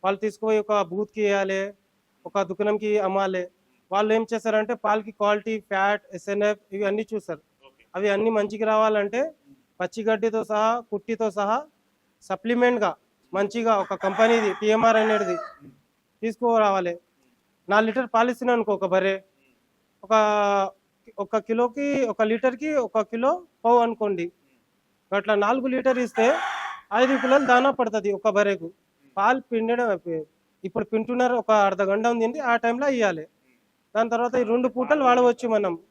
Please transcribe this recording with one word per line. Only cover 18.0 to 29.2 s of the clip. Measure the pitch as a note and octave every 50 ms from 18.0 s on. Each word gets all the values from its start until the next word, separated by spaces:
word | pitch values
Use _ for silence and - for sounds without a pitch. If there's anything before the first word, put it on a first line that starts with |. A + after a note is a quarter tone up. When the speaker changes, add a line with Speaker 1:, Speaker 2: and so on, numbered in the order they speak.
| B3+ A#3 -
Speaker 1:
పాలు | A3+ A#3 B3
ఇస్తున్నాను | B3 - B3+ B3 B3
అనుకో | A#3 A3 G#3+ G#3
ఒక | F#3+ G3
బర్రె, | F#3 E3+ F#3+ F#3+ G3 G3 F#3+ F#3+ _ _ _ _ _ _ _ _ _ _ _ _ _ _ _ -
ఒక, | G3 A3 A3 G#3+ G#3+ G#3 G#3 G#3 G3+ G3+ G3+ G3 F#3+ - _ _ _ _ _ _ - - -
ఒక | G3+ G3 -
కిలోకి, | A3 G#3+ - A3+ A3+ A#3+ B3 A3+ C#4+ C#4+ C#4+ C#4+ C4+ C4+
ఒక | A3+ G3+ _ A3
లీటర్కి | G#3+ A3+ A3+ - C4 B3 A#3 C#4+ D#4 D4+
ఒక | C#4+ B3 G3+ _ A3
కిలో | G#3 - - A3+ A#3 C4+ D#4+ F4+ F4+ _ _ _ _
పావు | A#3 A#3+ A#3+
అనుకోండి. | A#3 A#3 A#3 A#3 A3 G#3 G3+ F3 E3+ F3 _ _ _ _ _ _ _ _ _ _ _ _ _ _ _ _ -
అట్లా | G3+ G3+ G3+ G#3+
నాలుగు | G3+ G3+ G#3 A#3+ C4+ B3
లీటర్ | C4+ B3 C4 B3 C4 C4 B3
ఇస్తే | B3 G#3+ - - A3 A#3+ D4+ - - - - - - - - - - _ G3+
ఐదు | A3 B3+ B3+ C#4
కిలోలు | B3+ G#3+ C4 C4 C#4+ C#4+
దానా | B3+ B3 B3 C4 C#4
పడుతుంది | C4+ - B3+ A3+ G#3 A3 F#3 G#3 G3+
ఒక | G3 - A3
బర్రెకు. | G3 G3+ G#3 G3+ G3 F#3+ E3 E3 - _ _ _ _ _ _ _ _
పాలు | F#3+